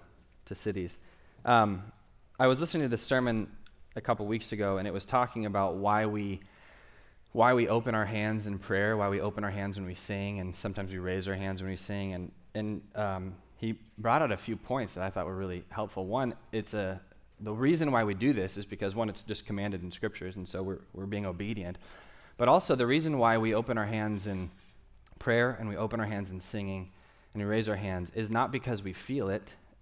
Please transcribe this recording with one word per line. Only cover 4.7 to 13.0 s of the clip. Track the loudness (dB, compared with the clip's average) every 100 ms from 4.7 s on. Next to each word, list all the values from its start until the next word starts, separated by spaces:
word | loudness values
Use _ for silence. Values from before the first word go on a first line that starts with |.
| 0
and | -2
it |
was | -4
talking | 0 2 2 0
about | -2 2 0
why | 2 2 4 2
we, | 0 -2 -6 -10 -20 -20 -20 -20 -20 -20 -20 -2
why | 6 6
we | 8 6
open | 2 2
our | 2 2
hands | 0 0 0 -2
in | -6
prayer, | 0 2 2 2
why | 2
we | 0
open | -2 -2
our | -4
hands | -2 -4 -4
when | -6
we |
sing, | -6 -4 -4 -2 -4
and | -6 -4
sometimes | -6 -4 -4
we | -4
raise | -2 -2 -2
our |
hands | -2 -2 -4
when | -4
we | -6
sing. | -4 -4 -4
And, | -4 -8 -12 -10
and, | -6 -4 -6 -8
um, | -4